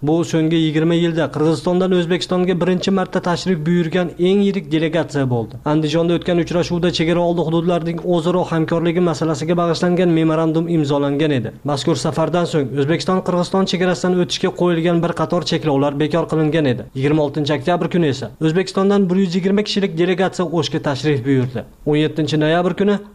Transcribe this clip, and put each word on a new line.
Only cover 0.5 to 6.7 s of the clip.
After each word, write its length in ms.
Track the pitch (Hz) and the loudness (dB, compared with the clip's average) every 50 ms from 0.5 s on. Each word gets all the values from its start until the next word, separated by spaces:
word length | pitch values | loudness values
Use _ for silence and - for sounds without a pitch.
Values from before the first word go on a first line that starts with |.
| 165 165 160 | 2 2 2
yigirma 300 | 156 147 160 156 165 170 165 170 | 2 2 2 2 2 2 2 2
yilda 220 | 170 165 160 156 135 - | 0 0 0 -2 -2 0
Qirg'izistondan 600 | - 151 165 160 139 139 180 180 180 185 185 190 180 | 0 0 2 0 0 0 0 0 2 2 2 2 0
O'zbekistonga 560 | 175 160 185 175 - - 185 180 180 175 185 170 170 | 2 0 -2 -2 -2 -2 0 0 0 0 0 0 0
birinchi 280 | 175 185 180 - - 196 190 | 0 0 0 0 0 0 0
marta 220 | 185 175 - 190 170 180 | 0 -2 -4 -4 -2 -2
tashrif 300 | 175 147 - 185 190 160 151 | -2 -2 0 -2 -2 0 0
buyurgan 440 | 165 175 175 175 160 156 190 180 165 135 - | 0 2 2 2 0 0 -2 -2 -2 -2 0
eng 220 | 175 180 190 202 202 196 | 2 2 4 4 2 2
yirik 180 | 180 196 160 143 151 | 0 -2 -4 -2 -2
delegatsiya 520 | 160 156 160 156 170 151 139 - 143 135 127 127 | 0 0 0 0 -2 -2 -2 -2 -2 0 0 0
bo'ldi. 200 | 117 113 107 - - - 151 151 | -2 -2 -4 -10 -8 -4 0 0
Andijonda 440 | 156 156 151 147 170 165 170 175 165 | 0 0 0 0 0 2 2 0 -2
o'tgan 200 | - - 180 175 160 | 0 0 0 0 0
uchrashuvda 460 | 165 - 175 165 - | 0 0 -2 -2 0